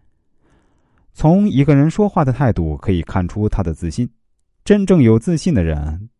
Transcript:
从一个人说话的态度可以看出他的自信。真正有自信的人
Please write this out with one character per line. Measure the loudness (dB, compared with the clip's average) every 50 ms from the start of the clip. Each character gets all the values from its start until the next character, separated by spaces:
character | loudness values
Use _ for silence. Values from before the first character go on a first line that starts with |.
| _ _ _ _ _ _ _ _ _ _ _ _ _ _ _ _ _ _ _ _ _ _
从 | _ 0 2 2 4 4 2 2
一 | 2 0
个 | 2 2 2
人 | 2 2 2
说 | 0 0 -2 0
话 | 0 0 0
的 | 0
态 | 0 0 0 0
度 | 0 0 -2 -4 -6 -6
可 | -4 -2
以 | -2 -2
看 | -2 -4 -4 -4 -4 -4
出 | -4 -4 -4 -2
他 | -2 -2
的 | -4 -4 -6
自 | -6 -6 -8
信。 | -6 -6 -6 -6 _ _ _ _ _ _ _ _ _ _ 0
真 | 0 2 2 2
正 | 2 4 4
有 | 6 6 4 4
自 | 2 0 -2
信 | -2 0 0
的 | 0 0
人 | 0 0 -2 -4 -4 -6 -8 -10 -12 -16 _